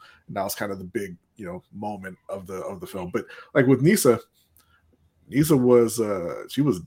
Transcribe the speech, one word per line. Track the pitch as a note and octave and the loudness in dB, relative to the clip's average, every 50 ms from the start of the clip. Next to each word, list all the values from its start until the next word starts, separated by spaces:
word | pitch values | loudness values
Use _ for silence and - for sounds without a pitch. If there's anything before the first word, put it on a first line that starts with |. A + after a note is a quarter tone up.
| - - - _ _ - | -20 -20 -20 _ _ -12
and | - | -8
that | G2+ F#2+ | -6 -6
was | G2 - | -6 -6
kind | - A2 G2+ | -6 -6 -6
of | G2 F#2+ | -8 -10
the | F#2 | -10
big, | F2 - A2 G2+ F#2+ F2 - _ _ _ | -8 -6 -6 -6 -8 -12 -16 _ _ _
you | - G#2 | -16 -14
know, | F2 F2 F#2 - _ - | -12 -12 -12 -14 _ -14
moment | G2+ G#2 G#2 G#2 G2 F#2+ F#2+ F#2 _ _ - | -10 -10 -10 -10 -10 -12 -16 -16 _ _ -14
of | G2 G2 F#2 | -14 -12 -12
the, | F2+ F#2+ F2+ D#2 | -12 -12 -10 -10
of | - G2+ F2+ | -10 -12 -12
the | F2 | -14
film. | - - F#2+ F2+ F2 - | -12 -12 -10 -10 -6 -6
But, | A2+ - - - - - _ - | -6 -8 -8 -16 -20 -12 _ 0
like, | D3 B2+ | 2 4
with | B2+ C3+ B2 C3+ | 4 4 4 4
Nisa, | E3+ A3 - - C3+ A2+ A2+ - _ _ _ _ _ _ _ _ _ _ _ _ _ _ _ _ _ _ _ _ - | 4 4 4 4 4 4 2 0 _ _ _ _ _ _ _ _ _ _ _ _ _ _ _ _ _ _ _ _ -4
Nisa | - C3+ D#3 D3+ D#3+ | 0 2 4 4 4
was, | C3+ B2 B2 B2 A#2+ A#2 A2 G#2+ A#2 | 4 6 6 6 6 6 4 2 -2
uh, | A2 G#2 G2+ F#2 E2+ E2 - - - - | -2 -2 -2 -4 -4 -6 -8 -10 -12 -8
she | - B2+ D3 | -2 0 0
was | C#3+ G#2 F2 E2+ | 2 0 -2 -4